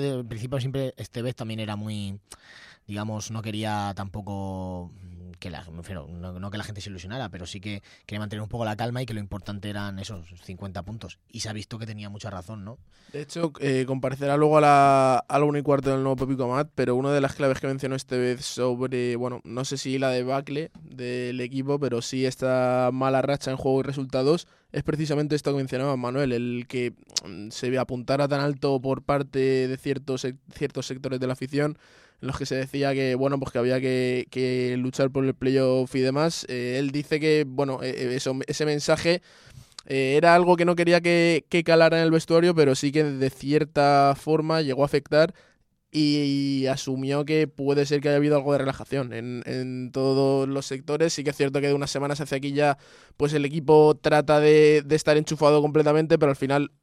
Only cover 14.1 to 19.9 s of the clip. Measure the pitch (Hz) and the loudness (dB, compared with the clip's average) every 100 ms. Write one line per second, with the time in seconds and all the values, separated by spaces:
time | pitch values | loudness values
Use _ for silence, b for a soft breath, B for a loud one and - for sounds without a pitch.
14.1 | 131 139 143 151 156 147 143 139 135 131 | -2 2 4 8 8 8 8 8 8 6
15.1 | 127 - 143 147 143 143 139 135 135 135 | 4 2 2 2 2 2 2 2 0 0
16.1 | 131 131 131 123 127 151 - 127 123 139 | 0 -2 -2 0 -2 -2 -2 0 2 2
17.1 | 143 135 - 139 127 135 135 135 131 - | 2 0 0 0 0 -2 -4 -4 -6 -4
18.1 | 127 123 123 - - 127 123 127 127 123 | 0 0 -2 -6 -2 -2 0 -2 -2 -2
19.1 | 120 123 123 - 120 135 135 135 | -2 -4 -8 -10 -8 -6 -6 -4